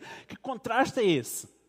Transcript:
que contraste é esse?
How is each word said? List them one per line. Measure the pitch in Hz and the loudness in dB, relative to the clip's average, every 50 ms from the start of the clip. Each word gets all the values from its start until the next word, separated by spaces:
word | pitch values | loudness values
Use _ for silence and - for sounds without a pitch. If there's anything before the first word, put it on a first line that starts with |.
| - - - - - | -8 -12 -18 -18 -18
que | - - | -18 -18
contraste | - - 269 262 - - 226 226 247 269 - - 262 | -12 -8 -8 -8 -6 -4 0 2 2 2 2 2 2
é | 220 | 4
esse? | 190 160 131 117 - - - - - _ _ _ | 4 4 4 2 -4 -8 -10 -12 -14 _ _ _